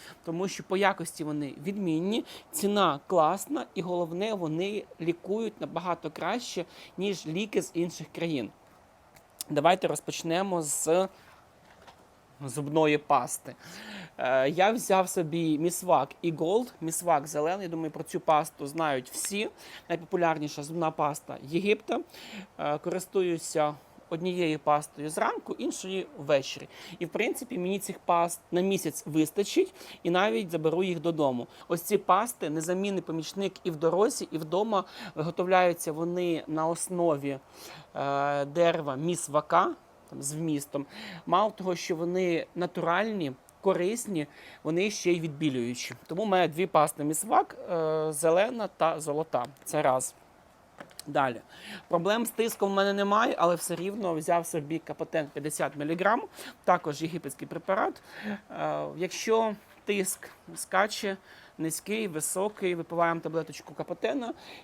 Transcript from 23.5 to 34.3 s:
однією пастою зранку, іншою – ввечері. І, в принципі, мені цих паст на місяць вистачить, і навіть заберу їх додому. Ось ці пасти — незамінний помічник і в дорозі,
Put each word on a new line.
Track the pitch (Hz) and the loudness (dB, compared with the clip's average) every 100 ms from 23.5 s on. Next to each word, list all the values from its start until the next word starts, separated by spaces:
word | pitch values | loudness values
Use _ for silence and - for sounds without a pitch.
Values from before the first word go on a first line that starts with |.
| 156 151 143 - - - | 0 0 0 -16 -20 -8
однією | 165 180 180 165 151 | -4 -2 0 0 0
пастою | 151 147 - - 151 | 2 2 0 -10 -6
зранку, | 180 302 466 - - | 0 0 -2 -8 -6
іншою – | 285 - 190 190 175 - | -6 -6 -6 -6 -6 -10
ввечері. | 143 139 135 - 143 - - 175 | 2 2 2 -10 -14 -16 -16 -10
І, | 165 | -6
в | |
принципі, | 214 240 - 247 180 | -2 -2 -2 -6 -4
мені | 180 196 | -2 -4
цих | - 180 | -6 -8
паст | - 175 170 - - | 2 4 4 -2 -2
на | 175 | 0
місяць | 190 196 156 - 156 | 2 2 -2 -6 -2
вистачить, | 156 151 202 202 339 381 - - - | 2 2 2 0 2 0 -2 -20 -6
і | 175 | 0
навіть | 180 214 226 180 | 2 2 0 -2
заберу | 165 156 165 | 0 2 2
їх | 190 165 | 0 0
додому. | 165 160 143 123 117 - - | 0 2 2 0 -6 -12 -4
Ось | 170 | -4
ці | - 208 | 0 0
пасти — | 202 185 240 - 156 | 4 4 4 -4 -4
незамінний | 156 160 185 202 190 | -2 -2 0 0 -2
помічник | 165 160 156 196 196 - | -4 -6 -6 -4 -4 -4
і | 180 | -6
в | 156 | 0
дорозі, | 160 175 226 - 185 | 2 4 2 2 -6